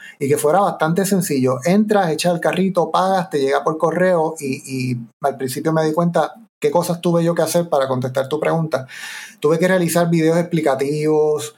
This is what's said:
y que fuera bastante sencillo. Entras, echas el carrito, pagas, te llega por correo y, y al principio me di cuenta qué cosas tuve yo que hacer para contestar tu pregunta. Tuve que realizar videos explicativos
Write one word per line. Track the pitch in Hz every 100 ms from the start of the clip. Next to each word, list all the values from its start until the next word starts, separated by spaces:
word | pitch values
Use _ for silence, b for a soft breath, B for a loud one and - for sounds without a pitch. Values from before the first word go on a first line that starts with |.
| B B
y | 135
que | 143
fuera | 147 180
bastante | 190 165 160 175 185
sencillo. | 196 - 135 127 127
Entras, | 175 202 214 202 175
echas | 156 175
el | 170
carrito, | 165 165 190 175 160
pagas, | 170 185 190 175
te | 151
llega | 135 143
por | 175 160
correo | 165 170 185 170 160 160
y, | 139 131 135 131 127
y | 117 117 -
al | 139 131
principio | 131 139 160
me | 160
di | 156
cuenta | 160 170 170 151 - - -
qué | 151
cosas | 170 170 170
tuve | 175 170
yo | 165
que | 170
hacer | 160 175 170
para | 147 135
contestar | 127 127 131 131
tu | 151
pregunta. | 156 165 156 - 127 B B B B B
Tuve | 147 160
que | 180
realizar | 185 170 170 170
videos | 170 160 165
explicativos | 175 165 143 135 139 151 151 151 151 151 -